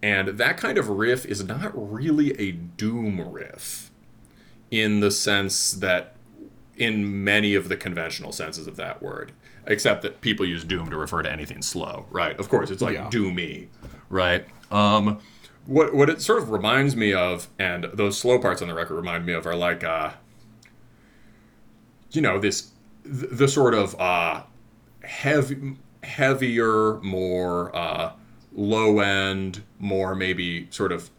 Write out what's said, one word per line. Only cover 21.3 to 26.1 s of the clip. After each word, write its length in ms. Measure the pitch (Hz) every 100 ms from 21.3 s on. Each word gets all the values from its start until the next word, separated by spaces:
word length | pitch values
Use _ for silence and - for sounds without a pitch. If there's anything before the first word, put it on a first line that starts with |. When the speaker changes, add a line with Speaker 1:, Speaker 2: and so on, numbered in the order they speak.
| - - _ - - _ _ -
Speaker 1:
you 100 | 156
know, 180 | 139 95
this, 320 | 107 98 - - - -
th-, 260 | - 135 143
the 180 | 123 139
sort 260 | 151 127
of, 240 | 113 95 -
uh, 420 | 92 90 85 80 - - - _ _ -
heavy, 720 | - - 143 151 135 135 135 135 - -
heavier, 920 | -